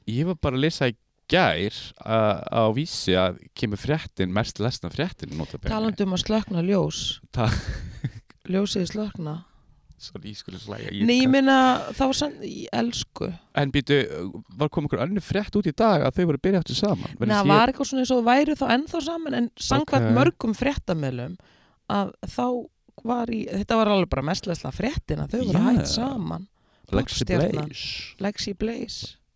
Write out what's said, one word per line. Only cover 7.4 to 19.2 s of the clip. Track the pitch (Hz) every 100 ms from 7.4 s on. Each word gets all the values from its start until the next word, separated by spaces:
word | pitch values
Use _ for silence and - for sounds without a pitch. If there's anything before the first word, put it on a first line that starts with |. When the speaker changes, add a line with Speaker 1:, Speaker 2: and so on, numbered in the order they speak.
| 113 - - - - - - - - _ -
Speaker 2:
Ljósið | 185 202 202 175
slökkna. | 214 214 190 151 165 - _ _ _ _ -
Speaker 1:
Sorry, | - - 104
ég | 101
skulle | - 92
slæja, | 107 107 107
ég | -
Speaker 2:
Nei, | 226 247
ég | 262
Speaker 1:
kann- |
Speaker 2:
meina, | 269 269 269 262 247 -
það | - 269
var | -
sann, | 294 -
í | 208 - 170
elsku. | - 233 - - - - 170 _
Speaker 1:
En | - 139
býtu, | 143 123 143 - 76 92 82 - -
var | 147
kom | 175 147
einhver | -
önnur | 151 202
frétt | - 196 208 208
út | 170
í | -
dag | 226 165
að | 131 180
þau |
voru | 170 139
að | 185
byrja | 190
aftur | -
saman? | - 208 175 - -
Vegna | 214
Speaker 2:
Nei, | 208
Speaker 1:
þess |
Speaker 2:
það |
Speaker 1:
ég | 196 208
Speaker 2:
var | 240
eitthvað | 262 277
svona | 262
eins | 254 254
og |
væru | 226 262 302 294
þá | 247
ennþá | 240 320 339
saman, | 285 339